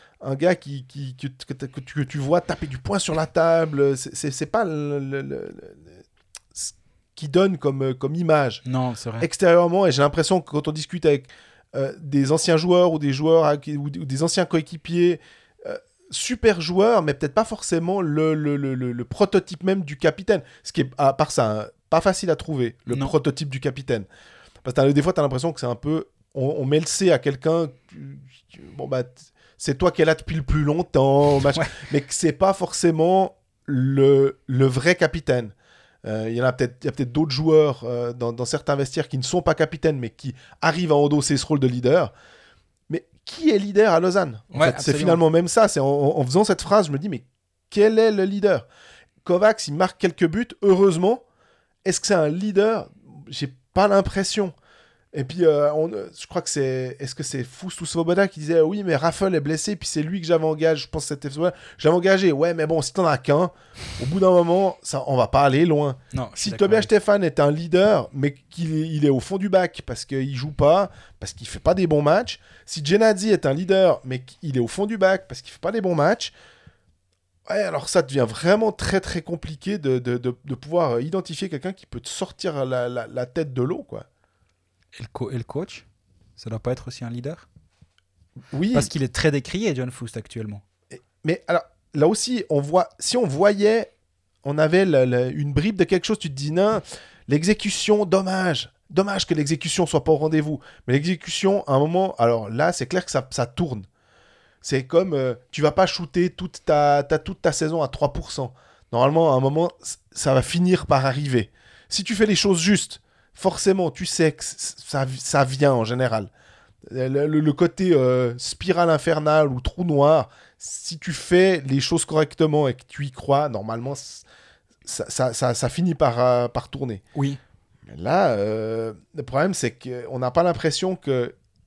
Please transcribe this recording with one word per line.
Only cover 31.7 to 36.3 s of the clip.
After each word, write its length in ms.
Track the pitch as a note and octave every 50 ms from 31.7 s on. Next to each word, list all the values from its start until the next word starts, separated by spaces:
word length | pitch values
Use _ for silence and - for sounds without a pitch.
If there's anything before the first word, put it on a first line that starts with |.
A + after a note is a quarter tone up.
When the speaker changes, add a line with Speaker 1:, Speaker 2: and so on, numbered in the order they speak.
| - - - -
Speaker 1:
mais 100 | - C#3+
que 120 | C3+ - -
c'est 200 | - - E3 C#3
pas 200 | - F#3+ F#3+ F#3+
forcément 840 | - F3+ - - - - E3+ E3 D#3 D#3+ F3 F#3 F#3+ F#3+ F#3 - _ _ _ _ _ _
le, 760 | - C#3+ B2+ C3 C3+ C3+ C3+ C3+ C#3 C#3 C3+ C#3 C#3 C#3 _ _
le 200 | - C3 B2 C3+
vrai 300 | C3+ B2 B2+ B2+ F3 F3+
capitaine. 560 | F3 E3+ D#3 - E3 - - C3 B2 A#2 G#2 - _ _ _ _ _ _ _ _ _ -
Euh, 240 | A2 G#2+ A2 A2
il 60 | A2+